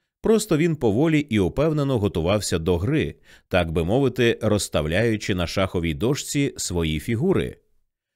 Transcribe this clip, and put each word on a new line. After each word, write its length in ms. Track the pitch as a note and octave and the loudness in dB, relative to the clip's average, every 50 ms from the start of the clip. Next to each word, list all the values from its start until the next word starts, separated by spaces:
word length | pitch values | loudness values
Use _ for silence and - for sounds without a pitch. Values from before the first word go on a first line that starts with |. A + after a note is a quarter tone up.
| _ _ _ _ - | _ _ _ _ 0
Просто 340 | G3+ A3+ G#3+ G#3+ - E3+ | 2 2 2 2 0 0
він 200 | C#3+ E3+ E3+ D#3 | 2 2 0 0
поволі 440 | - B2 A2+ G2 A#2 D#3 E3+ D#3 D3+ | 0 0 2 2 2 2 2 2 0
і 180 | - - A2 G#2 | 0 2 2 2
упевнено 600 | F#2 E2 - - D3 E3 D3+ D3+ C#3+ C3+ C3 A2+ | 2 2 2 0 0 0 0 0 0 0 0 0
готувався 600 | G2+ G2 - F#2 D#2+ F2 G#2 G#2+ F2+ - F#2 E2+ | 0 0 -2 0 0 0 0 0 0 -2 -2 -2
до 200 | D#2+ F2+ F2+ E2 | 0 0 0 0
гри, 360 | F2+ A2+ D#3 D3+ F#2+ C#2+ - _ _ - - - _ - | 0 0 0 0 -2 -2 -6 _ _ -20 -20 -20 _ -2
так 240 | - F2+ F2 E2 D#2+ | 0 0 0 2 0
би 120 | F2 E2 | 0 0
мовити, 540 | E2+ G#2+ C3+ C#3 B2+ - - B2 A#2 - - - | 0 2 2 0 0 2 2 2 2 2 2 0
розставляючи 920 | G#2+ G#2 G2+ - - - F2 D2+ D#2 E2 F#2+ A#2 A#2 A2 G2+ - - G#2 | 0 0 0 0 -2 -2 -2 0 0 0 0 0 0 -2 -2 -2 -2 -2
на 120 | F2+ F2 | -2 -2
шаховій 480 | E2 - G2+ F#2+ F#2 - F#2 E2+ E2+ D2+ | -2 -2 -2 -2 -2 -2 -2 -2 -2 -2
дошці 600 | C#2 G2+ B2 D3 - - - - D3 C#3 C3+ - | 0 0 0 0 -2 -4 -4 -2 -2 -2 -2 -4
свої 440 | - - - F2+ F2 E2+ D#2+ D#2 D#2 | -6 -8 -4 -2 -2 -2 0 -2 -2
фігури. 560 | - - A#2 A2 D3+ G3 E3+ A2 C#2 B1 - - _ _ _ _ _ _ _ _ _ _ _ | -4 -4 -4 -2 0 0 0 0 -2 -4 -8 -14 _ _ _ _ _ _ _ _ _ _ _